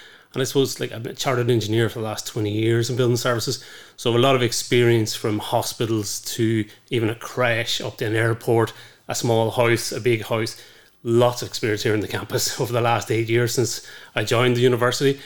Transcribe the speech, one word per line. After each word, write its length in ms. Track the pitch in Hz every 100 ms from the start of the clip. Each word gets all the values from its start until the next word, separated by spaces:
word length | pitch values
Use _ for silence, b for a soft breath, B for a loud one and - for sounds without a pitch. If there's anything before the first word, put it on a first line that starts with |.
| B B B
And 80 | 127
I 40 |
suppose, 340 | 131 139 131 -
like, 140 | 127
I'm 120 | 110 120
a 60 |
chartered 380 | - 147 127 120
engineer 380 | 120 101 110 113
for 100 | 120
the 60 |
last 200 | 110 107
twenty 280 | - - 104
years 360 | 107 113 117 117
in 60 |
building 220 | 120 123 120
services, 480 | 127 117 123 113 B B B B
so 120 | 123
I 40 |
have 80 | 117
a 20 |
lot 140 | 131 131
of 80 |
experience 680 | 120 - - 123 120 117 107
from 280 | - 117 107
hospitals 800 | - 120 - - 117 110 104 - - -
to 280 | 113 113 107 B B
even 220 | 127 110
a 60 | 117
creche 640 | - - 123 113 113 -
up 160 | 113 -
to 100 | 117
an 80 |
airport, 580 | 110 113 113 - 113 110 B B B -
a 80 | -
small 340 | 117 113 113
house, 400 | 117 117 117 -
a 100 | 131
big 220 | 113 113 104
house. 300 | 113 113 - B B B _
Lots 400 | 120 117 123 120
of 60 | 95
experience 340 | - 117 104
here 120 | 120
on 60 | 107
the 60 | 92
campus 540 | 101 104 123 - -
<laughs> 0 |
over 120 | 120
the 80 | 120
last 300 | 117 117 -
eight 180 | 113 113
years 260 | 117 117
since 300 | - 113 - B B B
I 80 | -
joined 320 | 107 117 127
the 60 | 120
university. 580 | 127 120 123 123 139 139